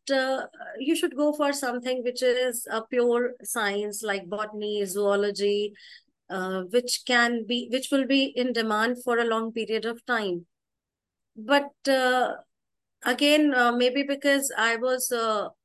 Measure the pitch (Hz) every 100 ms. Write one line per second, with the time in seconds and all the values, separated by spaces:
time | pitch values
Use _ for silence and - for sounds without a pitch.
0 | - 269 262 262 - - - - 262 330
1 | 349 254 294 294 285 285 254 247 247 254
2 | 240 247 254 247 254 233 - 220 220 247
3 | 240 240 247 247 202 240 202 202 208 202
4 | 220 196 175 208 214 214 208 208 196 196
5 | 202 202 208 196 202 208 208 208 - -
6 | _ _ _ 185 185 190 180 240 247 -
7 | - 247 240 240 208 240 240 254 262 277
8 | 254 269 233 240 247 233 220 214 226 240
9 | 247 233 233 220 226 226 214 220 220 233
10 | - 240 196 175 175 _ _ _ _ _
11 | _ _ _ - 220 285 285 - 269 269
12 | 254 254 220 - - _ _ _ _ _
13 | 240 247 285 302 294 254 240 240 247 277
14 | 285 277 285 277 277 - 226 226 254 254
15 | - 240 226 214 190 -